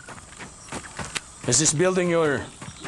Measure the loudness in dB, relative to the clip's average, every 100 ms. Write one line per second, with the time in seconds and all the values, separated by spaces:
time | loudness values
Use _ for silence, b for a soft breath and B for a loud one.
0 | -18 -18 -18 -18 -16 -18 -14 -12 -12 -10
1 | -8 -8 -8 -6 0 4 4 4 4 4
2 | 4 4 4 2 -2 -10 -16 -14